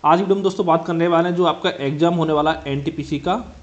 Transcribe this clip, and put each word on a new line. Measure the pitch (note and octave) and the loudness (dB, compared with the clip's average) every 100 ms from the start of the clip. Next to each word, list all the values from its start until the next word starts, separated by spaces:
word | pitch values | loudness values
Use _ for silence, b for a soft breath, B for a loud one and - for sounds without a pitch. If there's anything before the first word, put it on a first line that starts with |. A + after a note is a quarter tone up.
आज | D3+ E3+ | 4 4
वीडियो | G3 G3 | 4 0
में | |
दोस्तों | F#3+ F#3+ F3 | 0 0 2
बात | E3 E3 | 2 0
करने | E3 E3+ | 0 2
वाले | E3 F3 | 2 2
हैं | F3 | 2
जो | E3+ | 0
आपका | E3+ F#3+ - | 0 -4 -4
एग्जाम | C#3 D3 E3+ F3 | -4 0 0 2
होने | D#3+ | 0
वाला | D3+ D#3 | 2 0
है | D#3 C#3+ | -2 -4
एनटीपीसी | C#3 D3+ D#3 C#3+ D3 | -4 -4 -8 -6 -6
का | F3 G#3+ A#3 - | -2 -4 -6 -18